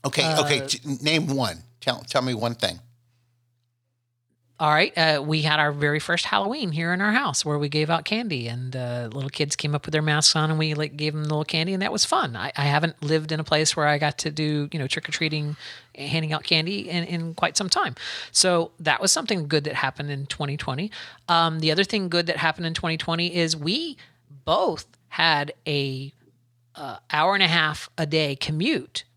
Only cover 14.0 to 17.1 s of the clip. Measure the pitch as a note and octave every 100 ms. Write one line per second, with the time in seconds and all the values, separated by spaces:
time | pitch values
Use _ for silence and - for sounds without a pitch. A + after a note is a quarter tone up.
14 | D3 - D#3+ D3+ D3+ D3+ C#3+ D#3+ C3+ -
15 | - D3+ D#3 D3+ D3 D#3 - - - -
16 | C#3 D#3+ D#3 D3+ - E3 D#3+ G3+ - F3
17 | E3+